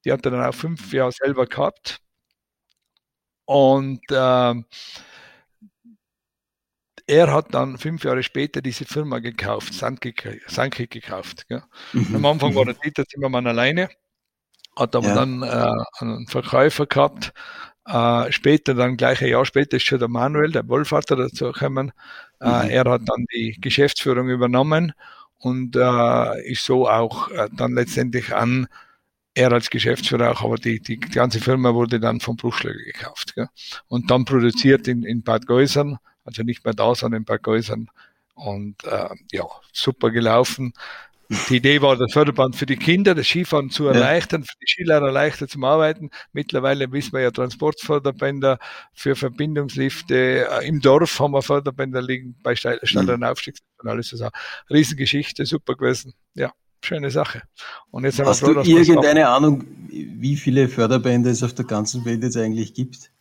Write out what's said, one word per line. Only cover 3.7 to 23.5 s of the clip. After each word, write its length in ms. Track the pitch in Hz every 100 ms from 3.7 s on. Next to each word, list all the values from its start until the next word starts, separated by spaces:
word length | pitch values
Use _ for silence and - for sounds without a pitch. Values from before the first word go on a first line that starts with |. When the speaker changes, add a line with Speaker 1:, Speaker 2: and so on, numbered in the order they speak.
| 135 135 131 -
Speaker 1:
ähm, 560 | 139 127 127 123 120 113 - - - - - - _ _ _ 214 _ 233 220 _ _ _ _ _ _ _ _ _ - -
er 260 | 147 165
hat 220 | 143 156
dann 240 | 127 135 127
fünf 260 | 156 165
Jahre 180 | - 127
später 380 | 127 135 143 143
diese 240 | 135 120
Firma 360 | 139 147 151 123
gekauft, 520 | 117 117 98 107 -
Sunkit, 680 | - 123 131 123 - 110 107 -
Sunkit 440 | - 135 - 120
gekauft, 580 | 113 - 95 - - -
gell? 140 | 123 _ - -
Speaker 2:
Mhm. 220 | 127 113 107
Speaker 1:
Am 100 | 143
Anfang 280 | 151 139
war 100 | 127
Speaker 2:
Mhm. 100 | 127
Speaker 1:
der 20 | 120
Dieter 220 | 151 147 135
Zimmermann 400 | 139 135 127 123
alleine, 420 | 117 127 165 185 _ _ _ _ _ _ _ - -
hat 180 | 123
aber 140 | 123 104
Speaker 2:
Ja. 60 |
Speaker 1:
dann, 280 | 104 131 127
äh, 300 | 123 120 117 113 113 -
einen 260 | 117 113 120
Verkäufer 580 | 127 - 127 147 -
gehabt. 480 | 147 - 143 - - - - - - _ -
Äh, 440 | 131 120 120 120
später, 440 | - 139 151 -
dann 240 | 123 123 123
gleich 240 | 127 131
ein 80 | 127
Jahr 160 | 120 131
später, 320 | 139 143 127
ist 60 |
schon 160 | - 135
der 80 | 117
Manuel, 440 | 117 131 151 151
der 160 | 147 113
Wohlvater, 480 | 135 151 147 - 135
dazu 300 | 127 - 127
gekommen. 460 | - 139 135 139 - - - - _
Äh, 220 | 123 120 117
Speaker 2:
Mhm. 40 |
Speaker 1:
er 140 | 123 123
hat 120 | 123 113
dann 180 | 117 120
die 240 | 117 113